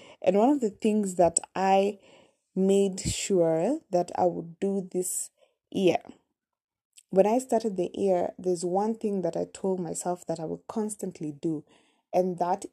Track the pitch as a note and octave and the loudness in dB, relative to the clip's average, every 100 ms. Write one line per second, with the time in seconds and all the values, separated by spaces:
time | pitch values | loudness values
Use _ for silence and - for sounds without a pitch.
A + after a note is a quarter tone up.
0 | - - - G3 A#3 D4 A3+ G3 A3 G#3+ | -20 -4 2 4 4 4 0 -2 0 2
1 | G3+ F3+ E3+ F3 - - F#3+ G3 G3 G#3+ | 0 4 4 2 -4 -2 2 4 4 -2
2 | _ - _ _ _ F#3 F#3+ G3 G3 F#3+ | _ -20 _ _ _ 0 2 4 2 -2
3 | - - - F#3+ E3 D#3+ F#3 D#4 - F3+ | -6 -4 0 2 2 2 0 -2 -2 -2
4 | F3 - F3+ F3 E3+ E3 G3 G3 F#3 F3+ | 0 0 0 0 -8 -6 -4 -2 -4 -6
5 | F3+ - - _ _ _ _ - F#3+ G#2+ | -4 -6 -10 _ _ _ _ 0 2 2
6 | - - _ _ _ _ _ _ _ _ | -2 -20 _ _ _ _ _ _ _ _
7 | _ F#3 G3 A#3+ C4 A3+ A3+ F#3 F3+ - | _ 2 4 2 0 -2 -2 -4 -4 -2
8 | G3 F3+ F3+ - F#3 F3+ F3 F3+ G#3+ A3+ | 0 2 0 -4 -4 -2 -2 -2 -2 -2
9 | G#3+ G3+ F3 E3+ F3 - G3 F#3 E3 E3 | -4 -2 -4 -4 -6 -6 -4 -4 -4 -6
10 | F#3 F3 - E3 D#3+ E3+ - - G#3+ G#3 | -6 -6 -6 -8 -6 -10 -8 -6 -6 -6
11 | F#3+ F3 D#3 C#3+ E3+ D3+ - _ _ _ | -10 -10 -10 -6 -6 -6 -8 _ _ _
12 | _ F3+ F#3 F3 F3 G3 - | _ 0 0 0 -2 -4 -6